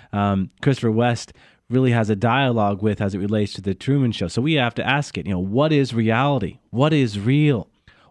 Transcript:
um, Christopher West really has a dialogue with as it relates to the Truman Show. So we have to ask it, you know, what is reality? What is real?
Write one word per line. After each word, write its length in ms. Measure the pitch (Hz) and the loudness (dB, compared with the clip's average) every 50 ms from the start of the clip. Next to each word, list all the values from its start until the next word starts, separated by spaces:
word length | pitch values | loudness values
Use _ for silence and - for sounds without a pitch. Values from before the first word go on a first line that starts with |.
| - _ | -16 _
um, 380 | - 101 101 101 101 98 95 - - _ - | -4 -2 0 0 0 0 -2 -4 -8 _ 0
Christopher 280 | 143 131 - - 113 | 0 0 2 0 0
West 420 | 110 110 120 120 120 - - - - - - - _ _ _ - | 0 2 2 0 0 -2 -6 -12 -20 -20 -20 -20 _ _ _ -4
really 220 | 117 131 131 127 | 0 2 2 2
has 180 | 117 117 110 101 | 2 2 2 0
a 60 | 110 | 0
dialogue 680 | 101 120 117 120 135 139 127 120 113 104 101 101 95 | 0 2 2 2 2 2 2 2 2 0 0 0 0
with 180 | 107 107 101 - | 0 -2 0 0
as 140 | 107 98 98 | -2 -2 -2
it 60 | 92 | -2
relates 340 | 95 101 110 107 104 98 - | -2 -2 0 0 -2 -2 -4
to 80 | - | -6
the 140 | 92 98 92 | -6 -6 -6
Truman 360 | - - 131 139 143 131 117 | -4 -2 0 0 2 2 0
Show. 160 | 104 - 98 85 | 0 -2 -4 -4
So 140 | - 117 | -2 -2
we 120 | 123 156 160 | -2 0 0
have 200 | 147 123 120 - | 0 0 0 -2
to 120 | - - - | -4 -2 0
ask 280 | 131 147 147 - - | 0 0 -2 -4 -8
it, 120 | 98 73 95 | -8 -6 -4
you 60 | 98 | -4
know, 60 | 90 | -4
what 320 | 95 95 104 127 147 156 | -4 -2 0 0 2 2
is 220 | 156 143 135 120 113 | 2 2 0 0 0
reality? 640 | 117 110 110 110 120 135 143 143 123 98 82 - - _ _ | 0 0 2 2 2 2 0 0 0 -2 -4 -8 -12 _ _
What 220 | - 117 139 156 160 | -2 0 2 2 2
is 260 | 147 131 113 101 101 | 2 2 0 -2 -2
real? 500 | 98 120 135 147 151 147 135 104 87 - _ _ _ - - _ _ _ | 0 0 2 4 4 2 2 0 -2 -6 _ _ _ -20 -20 _ _ _